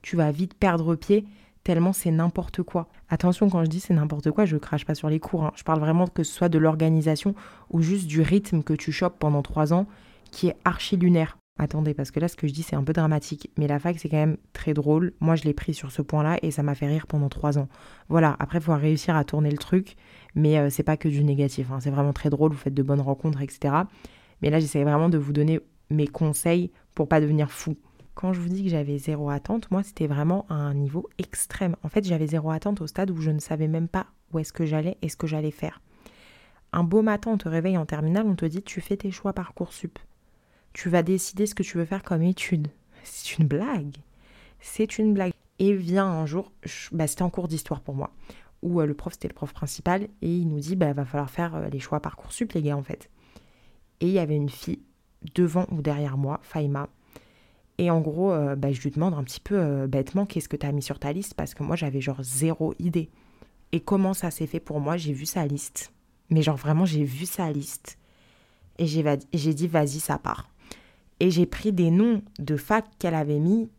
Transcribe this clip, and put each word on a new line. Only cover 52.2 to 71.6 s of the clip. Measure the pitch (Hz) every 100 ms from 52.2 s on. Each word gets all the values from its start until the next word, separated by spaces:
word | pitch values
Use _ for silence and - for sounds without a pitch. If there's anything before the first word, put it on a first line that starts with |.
| - - 233
les | 170
gars, | 147 143
en |
fait. » | 135 - - _ _ - _ _ - - _ _
Et | 175
il |
y | 190
avait | 156
une | 151 143
fille | - - - - _ _ _ - -
devant | 175 170 180
ou | 160
derrière | 147 147 147 135
moi, | 139 151
Faima, | - 160 147 139 143 _ _ - _ _ _ _ _ -
et | 175
en | 165
gros, | 156 156 190
euh, | 165 143 139
bah, | 139
je | 127
lui | 147
demande | 147 180
un | 151
petit | 127 -
peu, | - 202
euh, | 160 139 135
bêtement, « | 135 135 190 202
Qu'est-ce | 165 -
que | 147
t'as | 143
mis | 143
sur | 131 143
ta | 143
liste ? » | 160 208 -
Parce | 156
que | -
moi, | 143 175
j'avais | 151 135
genre | 135 135
zéro | 127 131 160 160 160 -
idée. | 170 170 156 _ _ _ - _ _
Et | 170
comment | - 196 190
ça | 190 175
s'est | - 160
fait | 170
pour | - 151
moi, | 143 175
j'ai | 151
vu | 135
sa | 151 185 147
liste. | 143 - - - _ _ _ _
Mais | 160
genre | 151 139
vraiment, | 143 156
j'ai | 185 156
vu | 143 131 175
sa | - 170
liste. | 143 143 - - - _ _ _ _ _ _ - -
Et | 165
j'ai | 156
va-, | 151 143 -
j'ai | 170 151
dit, « | 147 170
Vas-y, | 160 143 151
ça | - -
part. » | - - - _ - - - _ _ _
Et | 180
j'ai | 170 175
pris | -